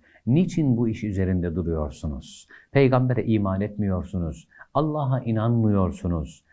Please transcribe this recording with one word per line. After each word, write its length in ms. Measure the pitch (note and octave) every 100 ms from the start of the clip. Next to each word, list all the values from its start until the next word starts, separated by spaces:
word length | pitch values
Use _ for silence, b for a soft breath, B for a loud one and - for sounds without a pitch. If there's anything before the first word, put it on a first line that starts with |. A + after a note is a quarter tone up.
| b b G#2+
niçin 500 | D3 F#3+ F3 C#3+ A#2
bu 120 | A#2
iş 160 | A2
üzerinde 500 | G#2 F#2+ F#2 F#2 E2+
duruyorsunuz? 920 | D#2+ E2 D#2+ D2 - D#2 C2+ - - B B B
Peygambere 520 | C#3 C3+ B2+ B2+ B2
iman 360 | A2 A2 G2 F#2+
etmiyorsunuz, 880 | G#2 G#2 G2+ F2+ D2+ F#2 E2 C#2+ B B B
Allah'a 460 | C#3+ D#3 D3+ C3+ C3
inanmıyorsunuz, 1200 | A#2 A2 A2+ A#2 A2 G2+ F#2 - F2+ E2 C#2 - b